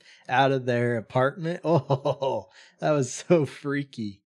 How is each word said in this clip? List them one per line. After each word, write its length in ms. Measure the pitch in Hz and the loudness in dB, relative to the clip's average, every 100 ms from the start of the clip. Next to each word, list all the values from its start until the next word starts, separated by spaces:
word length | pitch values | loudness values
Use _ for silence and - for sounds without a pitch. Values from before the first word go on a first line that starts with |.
| - - - | -14 -18 -2
out 240 | 127 135 | 2 2
of 140 | 135 123 | 2 0
their 300 | 120 120 117 | 0 0 -2
apartment. 640 | - 127 135 180 160 175 | -2 0 0 0 -6 -4
<laughs> 40 | |
Oh, 840 | 151 165 - 135 147 131 131 113 - - - - | 2 0 2 -2 -2 -2 -4 -4 -8 -20 -20 -4
that 100 | 156 | 0
was 200 | 151 120 | 0 -2
so 340 | - - 170 135 | -6 2 4 2
freaky. 760 | - 143 139 139 - 104 95 | -6 -6 -6 -8 -10 -12 -12